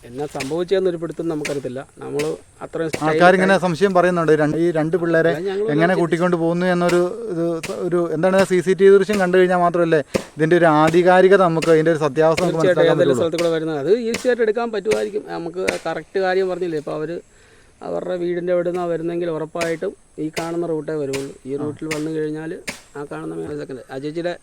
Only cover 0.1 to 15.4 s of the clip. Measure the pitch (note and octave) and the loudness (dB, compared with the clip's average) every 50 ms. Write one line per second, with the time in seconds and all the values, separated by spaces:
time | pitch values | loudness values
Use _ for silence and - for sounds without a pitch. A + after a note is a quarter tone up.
0.1 | A#2+ C3 D3+ D3 - D3 C3+ C3+ D#3 E3+ F3+ F3 G3 F#3+ F#3+ F#3 E3+ E3 E3+ D#3+ | -10 -10 -10 -8 -8 -10 -8 -6 -4 -6 -2 0 0 0 0 -2 -2 -4 -8 -8
1.1 | D3+ - E3 E3 D#3+ D3+ C#3+ C#3+ C#3+ C#3+ C3 C3 B2 C3 D3 - _ - C3+ C3 | -8 -6 -6 -4 -4 -4 -4 -4 -6 -6 -6 -8 -10 -10 -14 -14 _ -16 -12 -6
2.1 | C3+ C#3+ D3+ D#3 D#3+ - - _ _ - - - - D#3+ E3 D#3+ - - D3 D#3 | -4 -4 -4 -4 -6 -8 -12 _ _ -18 -16 -10 -6 -6 -4 -4 -4 -2 -2 0
3.1 | D#3 D#3+ F3 F3+ F#3+ F#3 F#3 F#3+ G3 F3+ F3 F#3 E3 C#3 F#3+ G3+ F#3 F3+ F3 F3+ | 4 6 6 6 6 6 4 2 2 2 2 -2 0 0 0 2 4 4 4 4
4.1 | F3+ F3 E3 D#3 D#3 D3 D3+ D3 D3+ D#3 E3+ F3 D#3+ D#3+ D3+ D#3+ D#3+ F3 E3+ E3+ | 2 2 4 4 4 4 2 0 0 0 0 0 0 0 0 0 0 0 0 2
5.1 | E3 E3 D#3+ E3 E3 D#3 F3+ G3 F#3+ G3 G#3 - D3 D3+ E3 F3 F#3+ E3+ F3 D#3+ | 2 4 4 2 0 0 -4 -4 -4 -2 -2 0 2 2 2 2 2 2 2 0
6.1 | F3+ F3 F3+ F3+ F3 E3 E3 E3 F3 F3 F3+ F#3 F3+ F3 F3 F3 F3 F3 F3 F3+ | 0 0 2 0 2 2 0 0 0 0 0 0 2 2 2 2 2 2 2 0
7.1 | - - A#3 A3 F3+ E3 E3 E3+ E3+ E3 D#3 - G3 G#3+ F#3+ F3 E3 F3 E3+ E3 | -4 -8 -8 -6 -4 -2 -2 -2 -4 -4 -6 -8 -8 -6 -4 -2 0 0 0 0
8.1 | D#3+ D#3 F3 F#3+ F#3 F#3+ G3 - F#3 F3+ D#3 F#3 F#3+ E3 G3 G3 G3 G3 F#3+ G#3 | -2 0 0 2 4 2 2 2 0 0 2 0 2 6 6 8 8 6 4 2
9.1 | G#3+ G3+ F#3 F3+ F3+ F#3 F#3 F3+ F#3 F3+ F3 F3 E3 E3+ E3+ E3 D#3+ D3+ C3 _ | 0 0 2 4 4 4 4 4 4 2 2 2 2 2 2 4 2 2 0 _
10.1 | - - - - _ C#3+ D#3 D#3+ F3 F3 E3+ E3 D3+ D3+ D#3 D#3+ D#3+ F3+ F3 F#3 | -4 -4 -4 -4 _ -2 2 2 4 4 6 4 6 4 4 4 4 4 6 6
11.1 | F3+ F#3 F#3 F#3 G3 F#3+ F#3+ E3+ E3 D#3+ - E3 E3 D#3 D#3 E3 E3+ C#3+ D#3 D3 | 6 6 8 6 6 6 4 2 2 0 2 4 4 4 4 2 2 2 0 -2
12.1 | B2+ D#3 D#3 D#3+ E3 D3+ F3+ E3+ D3+ E3 D#3+ F#3 F3 D#3+ E3+ E3 - D#3 F3 E3+ | 2 2 2 2 2 2 0 0 0 2 2 2 4 4 4 4 4 4 2 2
13.1 | C3 A#2+ E3+ E3 E3 E3 E3+ E3+ E3 D#3+ D#3+ D#3+ D#3 C#3+ C3+ D#3+ G#3 B3 A#3 A3+ | 2 0 0 -2 -2 -2 0 0 0 -2 -2 -4 -4 -4 0 0 0 0 0 -4
14.1 | A#3 - - B3 B3 A3+ A#3 G#3+ G#3 A#3+ A#3 A#3 A3 G3+ F3+ G#3+ G#3+ G#3+ G#3+ G#3+ | -4 -2 0 -2 0 2 0 0 0 -2 -4 -4 -6 -4 -2 0 0 0 -2 -4
15.1 | G3 G#3+ - - E3+ E3+ | -6 -8 -8 -8 -10 -8